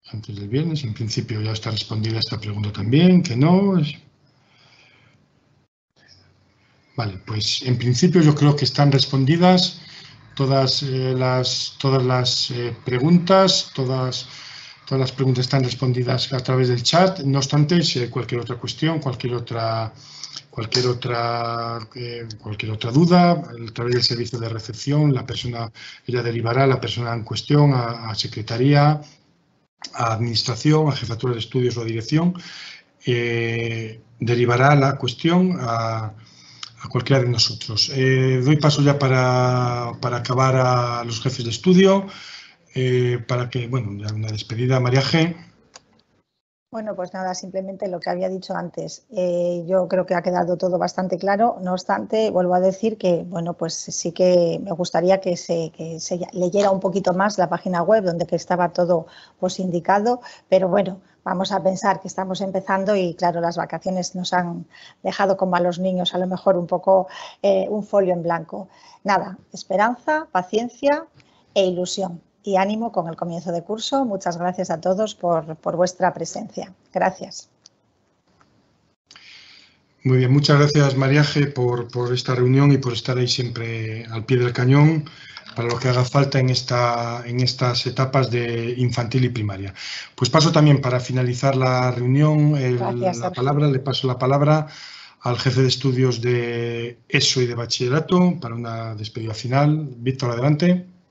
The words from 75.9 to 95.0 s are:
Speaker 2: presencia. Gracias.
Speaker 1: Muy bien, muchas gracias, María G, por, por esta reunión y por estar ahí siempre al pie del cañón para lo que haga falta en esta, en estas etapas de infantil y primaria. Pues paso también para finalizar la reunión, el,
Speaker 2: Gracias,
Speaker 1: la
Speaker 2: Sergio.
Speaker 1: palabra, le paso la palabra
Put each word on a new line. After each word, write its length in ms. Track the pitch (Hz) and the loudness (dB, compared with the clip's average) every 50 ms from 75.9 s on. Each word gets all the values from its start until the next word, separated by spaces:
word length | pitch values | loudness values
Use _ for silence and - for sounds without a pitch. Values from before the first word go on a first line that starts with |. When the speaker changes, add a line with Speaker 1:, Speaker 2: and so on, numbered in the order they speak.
| - _ 180 175 | 0 _ 0 0
Speaker 2:
presencia. 640 | - - 165 - - - 220 196 - - 170 - - _ _ _ | 0 -2 -10 -10 -8 -12 -12 -12 -12 -14 -14 -14 -18 _ _ _
Gracias. 560 | _ 185 185 190 185 - 190 196 - - - _ _ _ _ - _ _ _ _ _ _ _ _ _ _ _ _ _ _ _ _ _ _ _ _ _ _ _ _ _ _ _ _ - - - - - - - - - - - _ _ _ _ _ _ _ | _ 0 0 0 -2 -4 -16 -16 -16 -18 -20 _ _ _ _ -20 _ _ _ _ _ _ _ _ _ _ _ _ _ _ _ _ _ _ _ _ _ _ _ _ _ _ _ _ -20 -20 -20 -20 -20 -20 -20 -20 -20 -20 -20 _ _ _ _ _ _ _
Speaker 1:
Muy 160 | _ 127 131 127 | _ 2 4 4
bien, 120 | 127 123 | 4 6
muchas 280 | 135 143 143 - 147 143 | 4 4 6 6 6 6
gracias, 360 | 147 147 147 151 143 139 127 | 6 6 6 4 4 4 2
María 300 | 131 135 131 139 151 147 | 2 2 4 4 4 4
G, 300 | 147 - 151 143 143 - | 4 2 0 0 0 0
por, 340 | 127 123 123 123 120 120 117 | -2 0 0 0 -2 -6 -6
por 240 | - 123 123 123 | -4 -4 -2 -2
esta 220 | 123 123 - - 127 | -2 -4 -2 -2 0
reunión 360 | 127 123 123 131 135 143 143 | 2 2 4 4 6 6 6
y 60 | 139 | 6
por 160 | 135 135 123 | 4 2 -2
estar 240 | 117 110 - - 127 | -4 -4 -4 -2 -2
ahí 120 | 127 123 123 | 0 0 0
siempre 760 | - - 123 117 113 117 117 117 117 113 110 110 110 110 117 113 | 0 -2 -2 -6 -6 -8 -8 -8 -6 -8 -8 -8 -8 -10 -10 -10
al 160 | 113 113 110 | -10 -10 0
pie 100 | - 131 | 0 2
del 160 | 123 123 123 | 2 2 0
cañón 560 | 120 123 123 127 135 143 147 156 160 156 151 - - - - - - - - - - | 0 2 4 6 8 8 8 6 6 2 -2 -6 -16 -20 -20 -20 -20 -20 -20 -10 -6
para 120 | - 117 120 | -4 -2 -2
lo 100 | 120 120 | -2 0
que 100 | 131 131 | 0 2
haga 160 | 120 127 123 | 2 2 0
falta 340 | - - 143 139 139 143 135 | 2 2 2 2 2 2 2
en 120 | 127 127 | 2 2
esta, 760 | 127 123 - - 123 120 120 120 120 120 117 117 117 120 120 | 0 0 -2 -2 0 0 2 0 0 -2 -4 -4 -6 -8 -8
en 140 | 120 120 123 | -4 -2 0
estas 460 | 127 123 - - 131 123 120 - - | 0 0 0 0 0 0 0 0 -4
etapas 440 | 127 - - 131 131 - 135 127 113 | -4 -2 -2 -2 2 2 0 0 2
de 440 | 117 120 120 117 117 117 117 117 123 | 0 -2 -2 -2 -2 -4 -4 -4 -2
infantil 480 | 123 127 120 117 120 117 110 - 131 127 | -2 -2 0 0 -2 -4 -2 0 0 0
y 60 | 120 | 0
primaria. 420 | 123 117 107 104 98 95 98 101 - - - - - - - - _ | 0 -2 -4 -4 -6 -6 -10 -12 -12 -14 -14 -14 -14 -14 -14 -16 _
Pues 140 | - - 120 | -2 -2 0
paso 240 | - 160 151 170 | 2 2 0 2
también 300 | 160 156 151 151 143 127 | 2 4 4 4 2 2
para 180 | 135 127 123 - | 0 -2 -4 -4
finalizar 560 | 127 - 127 127 127 123 123 123 139 139 135 | -4 -4 -4 -2 -2 -2 -4 -2 -2 -2 0
la 360 | 131 131 127 127 127 127 127 | 0 0 0 0 0 -2 -2
reunión, 640 | 117 117 123 123 131 143 151 151 151 151 147 151 151 139 | -2 -2 -2 0 2 2 2 2 4 2 2 2 2 0
el, 180 | 131 127 123 | 0 -2 -2
Speaker 2:
Gracias, 240 | 123 120 - 120 123 | -2 -2 -4 -4 -2
Speaker 1:
la 120 | - 185 175 | -4 -4 -4
Speaker 2:
Sergio. 180 | 117 - - | -4 -8 -8
Speaker 1:
palabra, 360 | 175 - 123 139 147 151 151 147 | -6 -4 -2 -2 0 0 0 0
le 100 | 135 127 | 0 -2
paso 280 | - 139 117 - 131 | -4 -4 -6 -2 -2
la 120 | 127 123 120 | -4 -2 -2
palabra 480 | 131 127 139 143 147 147 156 156 151 151 - - - - - - | 0 0 2 2 4 4 2 2 0 -4 -12 -20 -20 -20 -20 -20